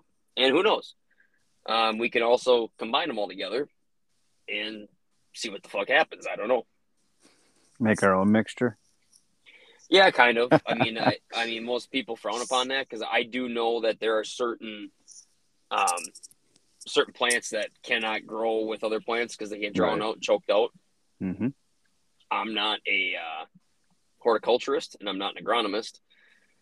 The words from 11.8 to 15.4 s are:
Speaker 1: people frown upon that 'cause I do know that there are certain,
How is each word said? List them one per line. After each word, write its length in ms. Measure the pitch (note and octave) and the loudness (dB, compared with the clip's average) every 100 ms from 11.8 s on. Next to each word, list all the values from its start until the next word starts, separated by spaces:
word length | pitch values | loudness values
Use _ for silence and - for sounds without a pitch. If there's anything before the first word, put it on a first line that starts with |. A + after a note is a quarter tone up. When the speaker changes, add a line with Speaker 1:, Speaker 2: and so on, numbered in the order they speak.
| - | -4
Speaker 1:
people 240 | C3+ A#2 A2+ | -6 -6 -6
frown 260 | G#2 A#2 | -4 -4
upon 280 | A#2 C3 B2+ | 0 0 0
that 200 | C3+ B2+ | -2 -4
'cause 140 | A2+ | -8
I 200 | - A#2+ | -2 -2
do 260 | A#2+ B2+ B2 | -2 -4 -4
know 320 | A#2 A#2 A#2 | -2 0 0
that 180 | A2 G#2 | 0 0
there 180 | A2 A2 | 0 0
are 60 | |
certain, 680 | G#2 - A#2+ G#2+ A2+ G#2+ G2+ _ - - - _ | -2 -4 -4 -4 -10 -12 -14 _ -20 -20 -20 _